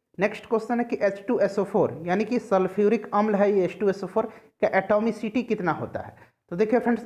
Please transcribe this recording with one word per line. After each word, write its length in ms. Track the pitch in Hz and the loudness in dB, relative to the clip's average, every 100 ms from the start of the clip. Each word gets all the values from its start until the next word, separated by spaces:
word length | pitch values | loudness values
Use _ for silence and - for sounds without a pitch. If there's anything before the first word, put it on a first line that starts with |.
| _ - | _ -2
नेक्स्ट 260 | 208 - - | -2 -2 -4
क्वेश्चन 340 | 220 220 240 | -4 0 -2
है 60 | 240 | -2
कि 120 | - | 0
एच 240 | 202 196 - | -2 -2 -2
टू 120 | 240 | 0
एस 200 | 196 - | 0 0
ओ 40 | |
फ़ोर 400 | 185 208 127 117 170 | 0 2 2 0 -2
यानी 200 | 190 220 | -2 0
कि 140 | 247 | -2
सल्फ्यूरिक 720 | 240 190 185 196 208 233 - | 0 0 2 2 2 2 0
अम्ल 220 | 202 214 196 | 0 2 2
है 160 | 202 | 4
ये 140 | 202 175 | 4 2
एच 140 | - | 0
टू 100 | 202 | -2
एस 140 | 190 | 0
ओ 40 | 180 | -2
फ़ोर, 180 | 226 220 - - - | -2 -2 -6 -20 -2
का 140 | 220 190 | 0 2
एटॉमिसिटी 640 | 190 208 226 226 220 254 | 2 2 2 -2 -2 -2
कितना 280 | - 208 175 | -2 -2 0
होता 280 | 143 120 - | -2 -4 -8
है? 160 | - - - _ - | -10 -16 -20 _ -8
तो 60 | 175 | -2
देखिए 240 | 214 240 | 2 2
फ्रेंड्स, 260 | 233 226 | 2 0